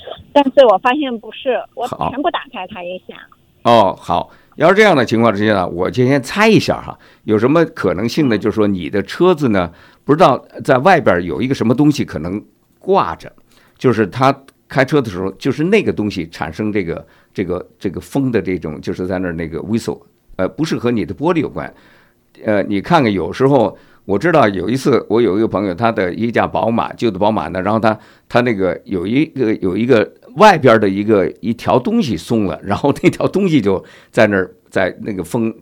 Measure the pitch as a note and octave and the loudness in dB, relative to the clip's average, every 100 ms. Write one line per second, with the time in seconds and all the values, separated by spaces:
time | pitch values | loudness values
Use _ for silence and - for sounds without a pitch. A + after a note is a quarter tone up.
0 | - - - C#4+ C#4 C4+ B3+ F#3+ B3 C4+ | -18 -18 -2 0 2 6 6 6 2 -2
1 | C#4 A#3 A3 G#3 C#4 A3 - - A#3+ - | -4 -8 -12 -10 -4 -4 -6 -10 -10 -6
2 | - B3+ D#4+ - - A#3 F#3 G3+ F3 F#3 | -6 -2 -4 -4 -10 -14 -14 -12 -12 -12
3 | - E3+ - _ _ _ - A#2 F#2+ - | -16 -20 -20 _ _ _ 4 4 4 0
4 | - F2 - _ _ - D3+ F#3+ G#3+ D#3 | -4 -4 -4 _ _ 0 2 6 4 4
5 | A2+ A2+ A#2 G2 G#2+ G2+ F2 E2+ F#2 B2 | 2 2 2 2 2 0 0 -2 -4 0
6 | B2 C#3 - - A3 F#3+ - - - - | 2 2 -2 0 4 4 2 -4 -6 -16
7 | _ _ - G#2+ A#2+ D#3+ E3 - G2+ E2 | _ _ -2 0 2 2 2 0 -2 -2
8 | A#2 - C#3+ A2 G#2 G#2 G#2 G2 D2+ G2+ | -4 0 0 0 -2 0 0 -2 -4 -6
9 | G2 - F3+ E3+ C#3+ G2 F2 - - _ | -6 0 2 2 0 0 -2 -6 -20 _
10 | - D3+ F3 B2+ - - A#2 B2+ D3+ F3+ | -2 4 4 4 -4 -12 0 2 4 4
11 | A2+ F2+ F2+ C2+ B2+ C3+ A2 A#2+ D3+ C#3 | 4 0 0 -4 -4 0 0 2 2 2
12 | G2 - D#2 G2+ - _ _ _ - F#3+ | -2 -6 -6 -8 -10 _ _ _ 0 0
13 | G2 - - _ _ _ _ _ C3 A2+ | 0 -6 -14 _ _ _ _ _ 0 2
14 | G#2 G2+ C3+ C#3 - _ _ - C3+ D3+ | 0 2 0 0 -8 _ _ -2 0 0
15 | A2+ F2 F#2+ - C#3+ B2+ D#3+ G#3 A#2+ F2 | -2 -4 -6 -4 -4 -2 0 2 0 -2
16 | G#2+ F#2 D#2+ - D#2 E2 G#2+ G#2 E2+ D#2+ | -4 -4 -8 -8 -10 -6 -4 -2 -4 -8
17 | - _ _ - F2+ F2+ - _ G2+ E2 | -12 _ _ -8 -6 -6 -8 _ -8 -8
18 | - C#3 C3+ A2+ F2+ F#2 D#2+ D2+ - E2+ | -6 -4 0 -2 -2 -6 -6 -10 -8 -6
19 | F#2 F#2 F#2 E2 E2+ D#2 E2+ A2+ - - | -4 -4 -4 -6 -8 -8 -4 -4 -4 -10
20 | _ _ _ - F#2 - D#3+ C#3 A#2+ A#2+ | _ _ _ -6 -6 -4 -4 -2 -2 -2
21 | D#2+ F#2+ D3 F3+ G#2+ E2+ C2+ - _ _ | -4 -4 -4 -2 -6 -6 -12 -14 _ _
22 | _ _ _ _ A2 G#2 F#2+ G2+ F#2 E3+ | _ _ _ _ -4 -2 -2 -4 0 2
23 | A#2+ G2 E2 F#2+ C3+ C#3+ G#2 - _ _ | 2 0 -4 0 2 4 2 -2 _ _
24 | - G2+ D#3+ D#3+ A2+ F#2+ F#2 B2+ D3+ A2+ | -4 -2 2 2 2 0 -4 -2 0 0
25 | - A2 A2+ F#2+ A2+ F#2+ G2+ F2 A2+ A2 | 2 0 2 2 0 -2 -4 -2 -2 0
26 | F#2 - A#2 A2+ F#2 E2 G#2+ A2+ C#2+ - | -2 -2 -2 -2 -2 -2 -2 -2 -4 -2
27 | A#2+ F#2 G#2 G#2+ D#2 F2 F#2 A2+ A2 G#2+ | -4 0 0 0 -4 -4 -2 0 0 0
28 | - _ _ A#2+ B2 G#2 F#2 - - F#2+ | -6 _ _ 0 0 0 -2 -2 -6 -4
29 | F2+ B2 D#3 C3 A2+ G#2+ F#2+ F#2 A#2 A#2+ | -2 0 -2 -2 -2 0 -2 -2 2 2
30 | G2 - - D3 G#3+ E3+ B2 A2+ G#2 G2 | 2 -6 -16 4 4 6 6 6 4 -2
31 | G#2 G#2 E2+ - G2 A2+ - A2 G#3+ A#3 | 2 2 2 -4 -6 -6 0 0 2 -2
32 | E3 F2 - A#2 G2+ D#2 - G2+ C#3+ C#3 | 0 -4 -2 -2 -2 -4 -6 -2 0 2
33 | F3+ - D3 F#3 G3 D#3 G2+ F#2 - - | 0 0 -2 0 2 2 2 -2 -4 -20
34 | _ - A2 G2+ F2+ - _ - F#2 - | _ 0 2 2 -2 -8 _ -2 -2 -4
35 | - F#2+ F2 B2 A2+ A2 | -10 -8 -6 -2 -4 -6